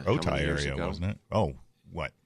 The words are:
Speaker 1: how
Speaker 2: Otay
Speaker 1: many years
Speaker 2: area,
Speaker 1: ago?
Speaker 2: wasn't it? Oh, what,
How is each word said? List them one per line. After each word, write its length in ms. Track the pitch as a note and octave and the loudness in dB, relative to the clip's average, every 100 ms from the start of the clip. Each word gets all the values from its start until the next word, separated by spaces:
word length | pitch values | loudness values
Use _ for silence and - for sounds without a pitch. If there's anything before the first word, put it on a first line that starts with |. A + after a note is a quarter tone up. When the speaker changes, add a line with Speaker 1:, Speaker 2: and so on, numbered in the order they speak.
Speaker 1:
how 120 | D2 F#2+ | 2 2
Speaker 2:
Otay 80 | E2+ | 2
Speaker 1:
many 180 | C#2 | 2
years 180 | C#2+ C#2+ C#2+ | 2 2 0
Speaker 2:
area, 100 | C#2 | 0
Speaker 1:
ago? 120 | F2 | -2
Speaker 2:
wasn't 240 | E2+ F2+ | -2 -4
it? 60 | - - | -4 -2
Oh, 220 | G2+ F2+ C2 - _ - | 0 0 -2 -14 _ -14
what, 220 | E2+ C#2+ - | -8 -8 -10